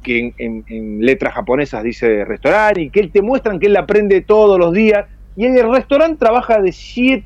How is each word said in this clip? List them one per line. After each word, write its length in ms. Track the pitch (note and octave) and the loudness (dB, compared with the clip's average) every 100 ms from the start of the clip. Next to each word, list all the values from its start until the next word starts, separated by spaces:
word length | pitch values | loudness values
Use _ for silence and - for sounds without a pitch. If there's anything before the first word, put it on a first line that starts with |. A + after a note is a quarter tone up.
que 160 | - A#2+ | -6 -4
en, 160 | A#2+ - | -6 -8
en, 260 | A#2+ A2+ G#2+ | -10 -10 -12
en 360 | A2+ A2 G#2+ | -12 -10 -2
letras 300 | A#2 C3+ C3 | 0 0 -2
japonesas 480 | B2 G#2 C3 C#3+ A#2 | -6 -4 -4 -4 -6
dice 420 | A2+ A2 A#2 G#2 | -8 -4 0 0
restaurante, 580 | G2 G#2 C#3 G3+ G#3+ G3 | -2 -4 0 2 2 0
y 80 | C#3+ | -2
que 100 | G3 | -2
él 100 | F#3 | 0
te 100 | G3+ | 0
muestran 380 | G3+ C4 A3 F#3 | 0 -2 -2 -2
que 80 | G3+ | 0
él 60 | |
la 120 | G3+ | 0
prende 360 | D#3+ G#3 G#3 F#3+ | 2 0 2 0
todos 380 | - G#3+ G#3+ F#3+ | 2 4 4 4
los 140 | E3+ | 2
días, 340 | F3+ A3 G3+ G3+ - - - | 2 2 2 -2 -12 -16 -4
y 100 | B3 | 0
el 240 | B3+ A3+ | 2 2
restaurante 480 | B3+ - C#4 D#4+ D#4+ | 0 0 0 0 0
trabaja 420 | A3+ A#3+ A#3+ A3 | 0 2 0 0
de 120 | F#3+ | 0
siete, 520 | - - - B3+ B3+ | -4 -10 -2 0 0